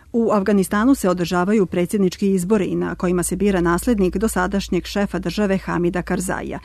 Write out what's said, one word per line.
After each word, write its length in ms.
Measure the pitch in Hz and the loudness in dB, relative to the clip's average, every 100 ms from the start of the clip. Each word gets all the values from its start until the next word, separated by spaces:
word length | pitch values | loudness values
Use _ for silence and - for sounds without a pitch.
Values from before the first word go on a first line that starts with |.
| - | -6
U 180 | 233 226 | -2 2
Afganistanu 640 | 208 190 202 180 208 240 277 | 2 2 2 2 2 2 2
se 140 | 190 | 2
održavaju 560 | 180 170 180 180 220 180 | 0 0 0 2 2 2
predsjednički 680 | 180 175 214 185 - 196 | 0 -2 2 0 0 0
izbori 420 | 196 175 214 180 175 | 0 2 0 2 -2
na 200 | 175 - | -4 -2
kojima 280 | 180 180 | 0 0
se 120 | 165 196 | 0 0
bira 260 | 202 190 | 0 2
naslednik 560 | 165 175 - 220 185 190 | 2 2 2 2 2 0
dosadašnjeg 680 | 220 190 185 196 - 180 - | -2 0 -2 -2 -2 -2 -2
šefa 340 | 202 202 180 | -2 -2 -2
države 380 | 175 175 208 190 | -4 -2 0 0
Hamida 440 | - 175 175 180 | -2 -2 0 -2
Karzaija. 580 | 165 185 185 - 135 - | -4 -4 -4 -6 -6 -10